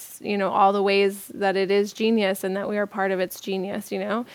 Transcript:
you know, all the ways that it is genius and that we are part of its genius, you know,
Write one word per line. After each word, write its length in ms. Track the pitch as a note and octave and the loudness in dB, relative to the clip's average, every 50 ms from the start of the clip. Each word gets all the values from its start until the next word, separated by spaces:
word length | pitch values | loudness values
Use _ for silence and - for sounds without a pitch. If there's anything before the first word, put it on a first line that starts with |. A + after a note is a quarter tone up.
| - - - - | -12 -16 -16 -10
you 160 | - - G#3 | -6 -4 -2
know, 140 | G3+ G3 F#3+ | 0 0 0
all 220 | - - G3 G3 | 4 4 6 6
the 100 | G3 G3+ | 6 4
ways 460 | G3 G3+ G3 G3 G3+ G3 G3+ G3+ - - - | 2 4 4 4 4 2 0 -2 -10 -14 -6
that 220 | - G3+ G3 F#3 | -2 0 0 2
it 140 | F#3+ G3 F#3 | 2 2 2
is 220 | G3+ G3+ G3+ G#3 - | 2 2 2 0 -2
genius 500 | - A3 A3 A3+ A3+ G3+ F#3+ G3+ - - | -2 0 2 2 4 2 2 0 -2 -2
and 100 | F#3+ F#3+ | -4 -4
that 120 | G3+ G3 - | -4 -4 -4
we 80 | G#3 | -2
are 100 | G#3 G#3 | -2 -2
part 240 | G3+ - G3+ F#3+ G3 | -2 -2 -2 -2 0
of 80 | F#3+ F#3 | 0 0
its 200 | F#3 F3+ - - | -2 -4 -6 -8
genius, 500 | - G3+ F#3+ F#3+ F3+ G3 G3+ G#3+ G3+ - | -8 -6 -4 -4 -4 -4 -6 -8 -8 -6
you 80 | G3+ G3 | -6 -6
know, 280 | F#3+ G#3 G3+ A#3 B3 - | -4 -4 -4 -4 -6 -8